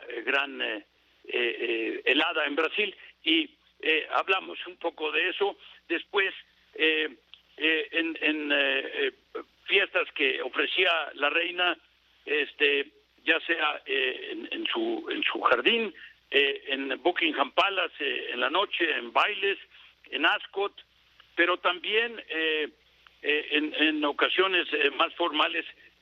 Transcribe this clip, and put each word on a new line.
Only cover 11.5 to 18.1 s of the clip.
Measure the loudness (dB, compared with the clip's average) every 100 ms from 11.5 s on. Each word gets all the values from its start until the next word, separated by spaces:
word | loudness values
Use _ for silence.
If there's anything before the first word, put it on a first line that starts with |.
| 0 0 0 _ _ _ _ -4
este, | -2 -2 0 2 2 -2 _ _ _
ya | 2 2
sea, | 2 0 0 -2 -2
eh, | 0 0 -2 -8
en, | -10 -8
en | -6 -4
su, | -2 -2 -2 -4
en | -2
su | -2 0
jardín, | 2 2 2 0 -2 -8 -18 -20 -2
eh, | 0 0 -2 -6
en | -6 -6 -2
Buckingham | 0 2 0 0 0
Palace, | 2 0 0 -4 -4
eh, | -4